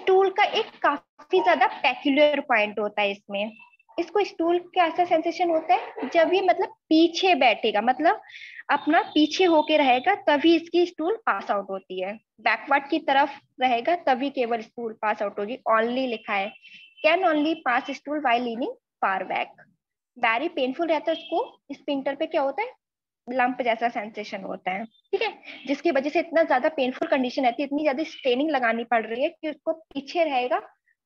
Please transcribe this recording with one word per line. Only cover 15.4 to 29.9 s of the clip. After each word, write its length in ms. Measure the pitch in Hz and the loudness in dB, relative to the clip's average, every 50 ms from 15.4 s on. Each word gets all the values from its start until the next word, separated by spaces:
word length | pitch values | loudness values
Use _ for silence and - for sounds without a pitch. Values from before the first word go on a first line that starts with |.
| 208 208 254 - - - | -6 -6 -8 -6 -2 0
Only 360 | 226 220 226 240 247 254 262 254 | 2 2 2 0 0 -2 -2 -4
लिखा 240 | 226 214 - - 208 | -4 -8 -6 -4 -4
है, 180 | 196 196 214 - - _ - - - - - _ - - | -4 -4 -6 -8 -14 _ -20 -20 -20 -20 -20 _ -2 2
"Can 200 | 302 330 359 381 | 2 2 4 2
only 300 | 339 311 302 294 320 320 320 | 2 2 2 0 0 -2 -2
pass 340 | - 262 240 254 254 - 269 | -2 0 0 0 -2 -4 -10
stool 260 | - - 277 294 302 | -10 -8 -6 -6 -2
while 220 | 294 254 233 240 247 | 0 0 0 2 0
leaning 320 | 240 226 220 269 427 523 - _ _ _ _ | -4 -4 -4 -6 -6 -8 -12 _ _ _ _
far 180 | - 202 190 190 190 185 | -2 -2 -2 -2 -4 -6
back." 360 | - - - - - _ - _ _ _ _ _ _ _ _ _ _ 247 | -6 -6 -6 -6 -10 _ -20 _ _ _ _ _ _ _ _ _ _ -2
Very 320 | 240 226 226 240 294 339 - | 0 0 0 0 -2 -4 -4
painful 320 | 311 262 254 262 - 339 330 | -2 -4 -4 -2 -4 -2 -2
रहता 240 | 320 294 302 330 | -2 -2 0 -2
है 60 | 320 320 | -4 -4
उसको, 560 | - - 330 349 494 - - _ _ _ 277 | -4 -4 -4 -4 -4 -4 -8 _ _ _ -18
स्फिंक्टर 420 | - _ - 285 269 262 294 277 | -12 _ -6 -6 -4 -4 -6 -4
पे 100 | 277 320 311 | -4 -6 -4
क्या 140 | - 320 | -2 -2
होता 200 | 269 269 269 - | -2 -2 -2 -4
है, 180 | 440 508 - _ _ _ _ _ _ _ _ _ _ - | -6 -8 -8 _ _ _ _ _ _ _ _ _ _ -6
lump 340 | 247 262 247 254 262 - | -2 0 0 0 0 -2
जैसा 260 | 262 240 226 233 233 240 | -2 -2 0 0 -2 -4
sensation 540 | 240 254 208 214 214 208 208 - 220 196 190 | -4 -6 -8 -8 -10 -12 -12 -10 -10 -10 -10
होता 280 | - - 190 - 180 | -10 -12 -8 -6 -6
है, 140 | 185 196 226 | -6 -6 -8
ठीक 360 | - _ _ _ _ - 381 | -12 _ _ _ _ -2 -2
है, 100 | 453 415 381 - - - - - - 247 | -2 -2 -4 -8 -16 -20 -20 -16 -6 -4
जिसकी 240 | 277 - - 339 | -4 0 0 0
वजह 180 | 277 269 262 294 | 0 2 0 0
से 100 | - 349 | 0 -2
इतना 240 | 320 330 285 320 330 | -2 0 2 2 2
ज्यादा 260 | 311 294 254 247 311 | 4 2 2 2 0
painful 380 | 311 - 262 247 254 - 339 - | 0 0 -2 -2 -2 -4 -2 0
condition 380 | 302 269 254 247 - - 269 | 0 0 0 -2 -2 0 0
रहती 160 | 233 233 - 285 | 0 0 0 -4
है, 40 | 277 | -4
इतनी 160 | 277 294 311 | -4 -2 0
ज्यादा 200 | 302 262 262 320 | 0 0 0 -4
straining 460 | 311 - - - 269 240 254 294 320 | -6 -8 -4 -2 0 0 2 0 0
लगानी 320 | 294 262 247 226 226 233 233 | 0 0 0 0 0 -2 -2
पड़ 220 | - 247 226 220 | 0 0 0 0
रही 180 | 214 226 240 277 | -2 -4 -2 -2
है 60 | 330 | -2
कि 180 | 330 _ - 311 | -4 _ -8 -10
उसको 240 | 285 - _ 320 320 | -10 -6 _ -6 -6
पीछे 500 | 320 - _ | -6 -8 _